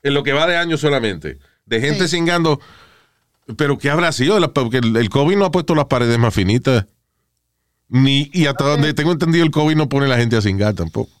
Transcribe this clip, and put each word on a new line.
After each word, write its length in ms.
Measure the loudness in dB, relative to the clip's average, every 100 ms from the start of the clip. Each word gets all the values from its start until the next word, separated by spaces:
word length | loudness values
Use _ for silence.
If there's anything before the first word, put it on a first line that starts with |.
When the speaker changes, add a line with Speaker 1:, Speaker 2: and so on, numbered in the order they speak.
Speaker 1:
En 100 | -2
lo 80 | -2
que 80 | -2
va 140 | 0 0
de 80 | 0
año 220 | -2 -2
solamente. 600 | 0 0 -2 -4 -10 -14 _ _ _
De 160 | -2
gente 260 | -2 -2 -2
Speaker 2:
Sí. 100 | 0
Speaker 1:
cingando. 420 | 0 0 0 -2 -6 -20 -20 _ _ _ _ _ -18 -4
Pero 200 | -2 -2
¿qué 100 | 0
habrá 220 | 0 0
sido? 280 | 0 0 2
La, 140 | 0
porque 240 | 0 -2 0
el, 180 | 0 0
el 140 | 0
covid 260 | 0 2 2
no 80 | 0
ha 60 |
puesto 220 | 0 0 0
las 100 | 0
paredes 320 | 0 2 2
más 140 | 2
finitas. 520 | 0 0 0 2 0 -2 _ _ _ _ _ _ _ _ _ _
Ni, 400 | 2 2 2 -2
y 140 | 0 -2
hasta 180 | 0
Speaker 3:
Ok. 60 | -2
Speaker 1:
donde 220 | 0 0
tengo 180 | 0 -2
entendido, 320 | 0 0 2
el 80 | 2
covid 240 | 0 0 0
no 140 | 0
pone 160 | 0 0
a 40 |
la 80 | 0
gente 200 | 2 0
a 40 |
cingar 320 | 0 0 -2 -2
tampoco. 360 | -6 -6 -8 _